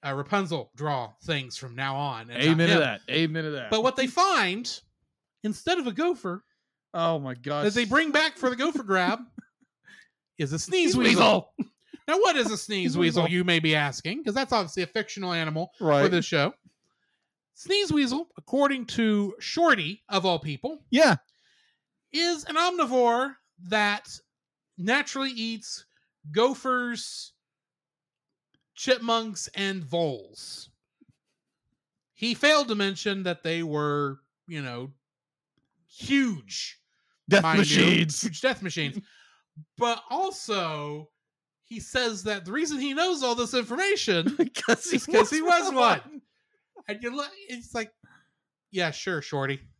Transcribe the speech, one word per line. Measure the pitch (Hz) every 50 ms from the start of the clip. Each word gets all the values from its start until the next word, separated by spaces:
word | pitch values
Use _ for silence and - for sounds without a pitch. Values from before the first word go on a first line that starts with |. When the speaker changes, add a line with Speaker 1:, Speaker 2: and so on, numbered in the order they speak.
| -
Speaker 1:
uh, | 147 139
Rapunzel | 135 143 139 - 202 196 165 170 151 113 _ _
draw | - 147 151 143 131 120 110 - _ -
things | - 160 143 135 123 - -
from | - 131 117
now | 123 135 135 135
on. | 135 143 143 131 113 113 117
And | 120 123 131
not | 156 165
Speaker 2:
Amen | 160 165 170
to | 170
Speaker 1:
him. | 170
Speaker 2:
that. | 151 131 110 101 _ -
Amen | 127 156 165 160 156 156 160
to | 156
that. | 147 139 123 107
Speaker 1:
But | 214 220 226
what | 262 254
they | 262 262
find, | 254 247 - 359 392 370 302 214 180 180 208 247 - - - _ _ _ _ _ _ _ _ _ _ _ _ _
instead | 214 214 - - - 349 359
of | 285
a | 247 202
gopher, | 165 311 349 359 233 - 190 175 190 _ _ _ _ _ _ _ _ _ _ -
Speaker 2:
Oh | - - 165 165 156
my | 139 131 127
gosh. | 123 123 - 147 147 147
Speaker 1:
that | 208 196
they | 233 240
bring | 208 220 294 330 311
back | 277 294 311 320 302 -
for | - 254
the | 247
gopher | 240 262 254 - 294 254
grab | 202 190 185 180 175 202 233 254 - _ - - _ _ _ _ _ _
Speaker 2:
<laughs> | _ _ - - - - _ _ _ _ _ _ _
Speaker 1:
is | 151 135 143
a | 160
sneeze | - - 330 370 349 302 -
Speaker 2:
Sneeze |
Speaker 1:
weasel. | 247 247 233 240 254 240 220 - 208 - _ _ -
Speaker 2:
weasel. | - - _ _ _ _ - - _ -
Speaker 1:
Now, | 311 370
what | 427 392 339
is | 285 240
a | 214 220
sneeze | 185 - - 214 196 180 170 -
Speaker 2:
Sneeze |
Speaker 1:
weasel, | 170 175 165 151 175 165
Speaker 2:
weasel. | 165 175
Speaker 1:
you | 180 180
may | 175 175 165
be | 160 160 156
asking? | 151 147 143 135 - - 160 196 277 320
'Cause | 220 202
that's | 262 269 247 262
obviously | 226 196 160 - - 180
a |
fictional | 160 _ 226 208 - - 202 196 180 175
animal | 165 165 156 156 156 170 180 _
for | _ 208 160
Speaker 2:
Right. | 147 143 139 147
Speaker 1:
this | 180 175 -
show. | - - 151 143 175 269 _ _ _ _ _ _ _ _ _ _ _ _ _ _ _ _ _ _ _ _
Sneeze | _ - - 381 403 403 339 302
weasel, | 294 277 247 247 285 339 _ _ -
according | - - - 269 285 277 277 262 240
to | - - - 233 220 214 208 202 202 202 -
Shorty, | - - - - 339 339 277 208 160 151 196 - _ _
of | 202 190 180
all | 190 175 165
people, | - 156 147 131 - 254 320 294 _ _
Speaker 2:
Yeah. | - 247 320 277 180 - _ _ _ _ _ _ _ _ _ _ _ _ _ _ _ _ _ _
Speaker 1:
is | - 294 339 349 349 311 285
an | - 302
omnivore | 311 339 359 359 349 320 240 247 254 247 240 233 240 262 277 269 _ _ _ _ _ 180 180
that | 196 214 208 208 202 208 - - - - _ _ _ _ _ _ _ _ _ _ _ -
naturally | 175 196 240 285 277 277 - 269 269 269
eats | 254 226 226 226 226 220 - - - - - _ _ _ _ _ _ _ _ 151 147
gophers, | 190 226 269 269 - - 262 254 247 247 240 240 214 - - - - - - _ _ _ _ _ _ _ _ _ _ _ _ _ _ _ _ _ _ _ _ _ _ _ _ _ _ _ _ _
chipmunks, | - - - 254 240 233 233 233 226 226 220 202 165 - - _
and | 196 196 196 196 190 165
voles. | 131 135 170 170 156 135 110 98 85 107 - - - - - - - _ _ _ _ _ _ _ _ _ _ _ _ _ _ _ _ _ _ _ _ _ _ _ _ _ _ _ _ _
He | _ - 233 240
failed | - - 285 311 302 285 233
to | 220
mention | 208 196 196 196 - - 214 196 196 190
that | 185 175 165 _
they | 160 165 170 170
were, | 160 147 147 147 147 147 147 147 139 139 135 _ _ _ _ _ -
you | 170 151 139
know, | 131 120 120 127 139 139 _ _ _ _ _ _ _ _ _ _ _ _ _ _ _ _ _ _
huge, | _ _ - - - 269 277 269 247 202 151 117 190 - - - - - _ _ _ _ _ _ _ _ _ _ -
Speaker 2:
Death | - 196 170
Speaker 1:
mind | 160 160 - 196 147
you, | 151 - -
Speaker 2:
machines. | 175 175 165 170 156 143 - -
Speaker 1:
huge | 233 165 -
death | - 254 254 - 196
machines. | 180 151 - 151 143 135 202 196 _ _ _ - _ _ _ _ _ _ 156 156 _ _
But | - 233 240 233 226 - -
also, | 247 302 381 381 - - - - 214 196 180 160 156 151 147 147 147 151 151 147 _ _ _ _ _ _ _ _ _ _ _
he | _ 233 226
says | - - - 254 254 233 220 196 185
that | 214 214 196 175
the | 170 202
reason | 285 320 311 302 277
he | 254 285 269
knows | 294 339 370 359 302 269
all | 247 240
this | 233 240 214 -
information | 254 233 214 240 277 381 403 392 - - - 190 170 165 - 285
Speaker 2:
<laughs> | - 339 - _
'Cause | - - - 233 - - 349
he | 339
Speaker 1:
is | 262 -
'cause | - 330 427 466 -
he | 294 311 320
Speaker 2:
was | 349 349 339 -
Speaker 1:
was | 285 277
one. | 262 240 233 185 143
Speaker 2:
one. | - - 302 285 _ _ _ _ _ _ _ _ _ _ _ 415 311 -
Speaker 1:
And | 208 214
you | 240 240 247
look, | 285 285 277 - 392 403 -
it's | 247 240 233 - -
like, | 240 220 220 _ _ _ - _ _ _ _ _ _ _ _ _ _ _ _ -
yeah, | 190 180 160
sure, | 151 - - 190 180 156 139
Shorty. | - - 143 135 135 135 131 - - _ _